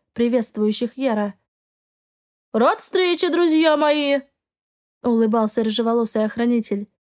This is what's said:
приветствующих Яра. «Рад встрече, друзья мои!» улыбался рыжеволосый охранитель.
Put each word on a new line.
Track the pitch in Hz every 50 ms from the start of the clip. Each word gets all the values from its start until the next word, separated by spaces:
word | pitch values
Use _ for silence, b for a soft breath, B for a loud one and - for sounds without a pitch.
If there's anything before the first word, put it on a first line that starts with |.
| _ _
приветствующих | _ - 240 240 247 247 220 - - 208 214 214 208 - 240 226 -
Яра. | 262 269 254 220 208 208 202 - _ _ _ _ _ _ _ _ _ _ _ _ _ _ _ _ _ _ _ _ _ _ _
«Рад | - 220 240 320 440 -
встрече, | - - - 370 370 349 349 - 370 349
друзья | 320 339 349 320 311 311 320 320 302
мои!» | 294 302 294 294 294 285 277 277 277 269 _ _ _ _ _ _ _ _ _ _ _ _ _ _ _
улыбался | - 247 233 226 226 214 226 226 220 214 - 233
рыжеволосый | 220 220 208 240 226 226 233 240 226 214 - 214 220
охранитель. | 214 - 233 233 240 240 233 214 - 202 202 208 - _ _ _